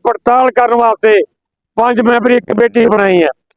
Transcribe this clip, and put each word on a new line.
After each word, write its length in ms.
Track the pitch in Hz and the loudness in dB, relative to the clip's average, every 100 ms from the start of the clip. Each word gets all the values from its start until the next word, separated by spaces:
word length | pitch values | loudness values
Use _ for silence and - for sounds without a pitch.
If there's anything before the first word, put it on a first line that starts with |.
ਪੜਤਾਲ 480 | 240 233 - 247 262 | -4 -4 0 0 0
ਕਰਨ 220 | 247 240 240 | 0 0 2
ਵਾਸਤੇ 380 | 233 214 220 208 156 _ _ _ _ - | 0 0 2 0 -2 _ _ _ _ -4
ਪੰਜ 240 | 233 240 | -2 0
ਮੈਂਬਰੀ 360 | 240 240 240 247 | 0 0 0 -2
ਕਮੇਟੀ 440 | - 214 233 220 233 | -2 -2 -2 0 0
ਬਣਾਈ 360 | 214 196 185 | 0 0 0
ਹੈ, 60 | 156 - _ | 0 -4 _